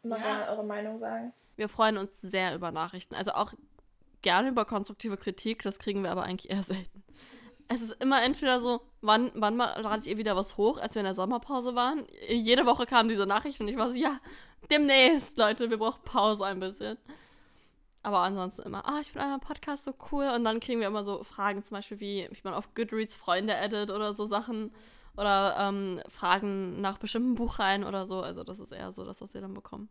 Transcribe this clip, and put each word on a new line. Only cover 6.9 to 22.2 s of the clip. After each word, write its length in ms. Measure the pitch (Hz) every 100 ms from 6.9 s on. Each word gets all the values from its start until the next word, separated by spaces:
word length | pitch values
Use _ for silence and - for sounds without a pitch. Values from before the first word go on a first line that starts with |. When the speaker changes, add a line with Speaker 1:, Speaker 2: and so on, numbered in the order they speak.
| 196 - - - - 240 - -
Speaker 2:
Es 160 | 247
ist 180 | 220 -
immer 220 | 262 269
entweder 380 | 247 285 277 247
so, 220 | 240 240 - -
wann, 320 | 214 220 247
wann 220 | - 208 233
ma-, 200 | 240 -
ladet 260 | 220 214 -
ihr 120 | 214
wieder 180 | 214 190
was 200 | 202 -
hoch, 220 | 214 285
als 160 | -
wir 60 | 226
in 40 |
der 100 | 190
Sommerpause 600 | 185 190 240 - 269 247
waren? 320 | 240 247 302 - - -
Jede 360 | 233 220 254
Woche 220 | 247 269 240
kam 220 | 247 226
diese 180 | 214 196
Nachricht 340 | 208 294 277
und 60 | 208
ich 100 | 254
war 140 | 233
so, 80 | 247
ja, 220 | 302 269 - - - - -
demnächst, 680 | 294 285 269 262 302 - -
Leute, 320 | 208 220 233
wir 80 | 220
brauchen 260 | 220 -
Pause 400 | - 254 208 214
ein 160 | 196 185
bisschen. 360 | 185 202 208 220 - 302 - _ _ _ _ _ _ _
Aber 140 | 208 196
ansonsten 440 | 185 196 185 -
immer, 240 | - 196 -
ah, 140 | 294
ich 100 | 294
find 140 | 269
euren 160 | 277 269
Podcast 420 | - 294 - 285
so 120 | - 262 -
cool. 160 | 285 277
Und 120 | 240
dann 160 | 226 226
kriegen 180 | 240 233
wir 80 | 202
immer 180 | 208
so 200 | 202 202
Fragen, 400 | 214 - 202 202
zum 100 | - 202
Beispiel, 220 | - 208
wie, 300 | 202 196